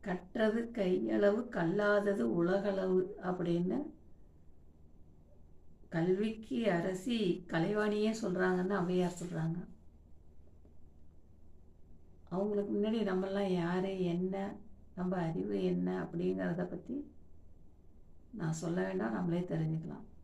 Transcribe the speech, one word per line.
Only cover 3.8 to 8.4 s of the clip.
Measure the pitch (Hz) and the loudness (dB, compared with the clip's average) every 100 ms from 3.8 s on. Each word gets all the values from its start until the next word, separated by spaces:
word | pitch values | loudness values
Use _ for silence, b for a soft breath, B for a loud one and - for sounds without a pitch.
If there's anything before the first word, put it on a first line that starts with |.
| 302 - - - - - - - - - - - - - - - - - - - - | -4 -10 -20 -20 -20 -20 -20 -20 -20 -20 -20 -20 -20 -20 -20 -20 -20 -20 -18 -18 -6
"கல்விக்கு | 170 175 185 220 220 - 254 220 | 0 4 4 2 -2 -4 0 2
அரசி | 170 190 185 262 233 190 175 - | 2 0 -2 -2 2 2 0 0
கலைவாணியே" | 165 175 208 214 208 214 220 | 0 2 2 2 2 2 2
சொல்றாங்கன்னு | 196 180 | 0 2